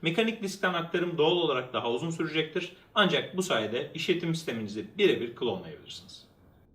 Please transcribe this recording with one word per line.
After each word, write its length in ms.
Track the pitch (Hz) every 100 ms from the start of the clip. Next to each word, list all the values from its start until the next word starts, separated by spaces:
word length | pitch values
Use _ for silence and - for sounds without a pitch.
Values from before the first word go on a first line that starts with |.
Mekanik 420 | 165 170 226 220
diskten 300 | 196 - 185
aktarım 440 | 170 165 180 175 165
doğal 200 | 156 175
olarak 360 | 156 127 123
daha 180 | 107 117
uzun 180 | 120 165
sürecektir. 680 | 165 151 156 156 180 - - - 220
Ancak 420 | 190 139 - 185
bu 60 |
sayede 480 | 185 120 104 120 -
işletim 420 | 160 - 170 170 160
sisteminizi 500 | - 113 104 107 104 185
birebir 380 | 190 123 117 -
klonlayabilirsiniz. 920 | 120 92 82 76 - - - - - _ - _ _